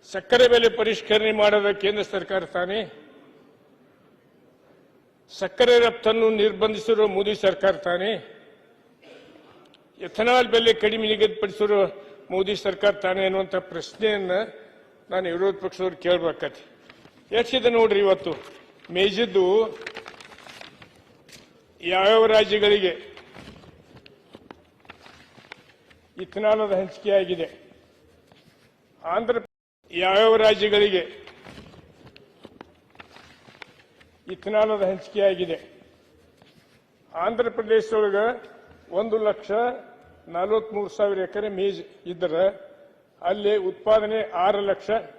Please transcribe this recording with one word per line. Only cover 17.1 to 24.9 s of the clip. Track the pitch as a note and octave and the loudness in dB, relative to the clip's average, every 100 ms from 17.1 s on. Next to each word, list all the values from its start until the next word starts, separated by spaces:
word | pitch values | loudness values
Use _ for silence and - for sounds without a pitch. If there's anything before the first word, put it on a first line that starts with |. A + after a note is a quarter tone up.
| _ _ G#3+ | _ _ -2
ಎಷ್ಟಿದೆ | A#3+ C4 A#3 A#3 | 0 0 2 2
ನೋಡ್ರಿ. | A3 G3+ G3+ | 4 4 2
ಇವತ್ತು | F#3+ F3 D#3 - - - _ - F3 | 2 0 -8 -12 -20 -20 _ -10 -2
ಮೇಜಿದ್ದು | G3+ G3 A#3 F#3+ F3+ G#3 A3 - - - - - - - - - - - - _ _ _ _ - - _ _ _ | 0 0 0 2 2 2 0 -6 -16 -16 -20 -20 -20 -20 -20 -20 -20 -20 -20 _ _ _ _ -20 -20 _ _ _
ಯಾವ್ಯಾವ | E3+ F#3 G3 A3+ A3 A3 | -2 2 4 6 6 4
ರಾಜ್ಯಗಳಿಗೆ | G#3+ G#3 G#3 G#3 F#3 E3 - - - - - - - _ _ - - _ _ - _ - _ _ _ | 4 2 4 4 2 -2 -12 -20 -20 -20 -20 -20 -20 _ _ -20 -20 _ _ -20 _ -20 _ _ _